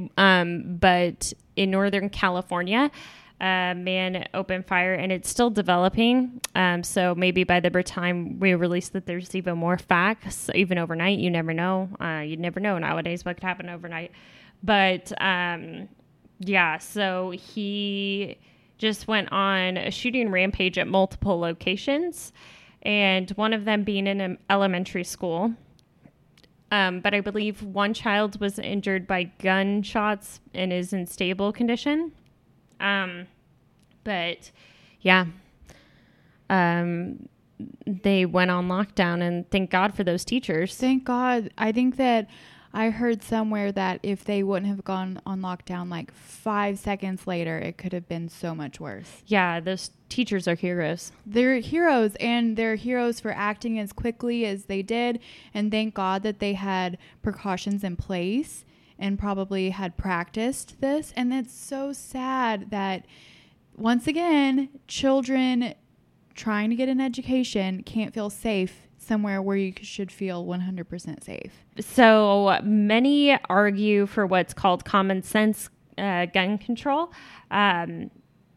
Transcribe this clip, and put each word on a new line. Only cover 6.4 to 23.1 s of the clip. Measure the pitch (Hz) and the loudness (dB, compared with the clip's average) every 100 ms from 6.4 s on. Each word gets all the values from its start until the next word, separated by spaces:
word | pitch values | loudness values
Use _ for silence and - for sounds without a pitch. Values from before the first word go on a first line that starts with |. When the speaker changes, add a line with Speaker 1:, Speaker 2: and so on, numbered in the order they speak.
| - 180 | -4 0
Speaker 1:
Um, | 180 175 | 2 2
so | 175 202 180 175 | -2 0 2 2
maybe | 185 180 180 | 2 4 4
by | 180 | 4
the | 175 180 | 4 2
time | 180 - 180 180 170 185 | 0 -2 -2 -2 -4 0
we | 190 | 2
release | 175 175 175 180 | 4 2 0 -4
that, | 190 180 | -6 -6
there's | 175 180 | -8 -6
even | 190 180 170 | -4 -4 -2
more | 170 180 | 0 0
facts, | - 175 190 220 190 - - | 2 2 2 0 -6 -10 -2
even | - 185 180 | 0 2 0
overnight. | 165 165 180 202 | -2 0 0 2
You | 180 | 2
never | 170 165 | 0 0
know. | 165 180 190 190 202 | -2 0 0 -4 -6
Uh, | 165 156 | -6 -4
you | 151 160 | -6 -6
never | 175 175 | -6 -2
know | 208 180 | -2 0
nowadays | 151 165 165 175 | -2 -2 -4 -6
what | 180 175 | -6 -6
could | 185 | -6
happen | 180 175 | -6 -8
overnight. | 175 175 165 170 - - - - _ | -12 -12 -12 -12 -16 -20 -20 -20 _
But, | 185 208 190 185 - - | 2 4 4 2 -4 -2
um, | 190 180 175 170 165 165 196 - _ _ _ - | 0 0 -2 -4 -8 -12 -14 -18 _ _ _ -10
yeah, | 190 190 170 160 | 0 4 4 0
so | - 214 196 185 185 | -6 -2 -2 0 -4
he | 180 - 220 202 202 202 196 202 196 196 - _ _ _ - | -8 -10 -8 -6 -4 -4 -2 -4 -4 -6 -10 _ _ _ -4
just | 220 208 - | -2 -2 -2
went | 214 - | -2 0
on | 196 196 190 185 185 | 0 2 2 0 -2
a | - | -4
shooting | - 247 254 220 | -4 -2 0 0
rampage | 185 190 - 185 180 | 2 0 2 0 0
at | - | 0
multiple | 190 190 - 202 170 | 2 2 0 -2 0
locations, | 170 165 - 196 - 285 349 - - - - - - _ | -2 -2 -4 -2 -2 -2 -2 -6 -14 -20 -20 -20 -20 _
and | - 208 196 | -2 2 2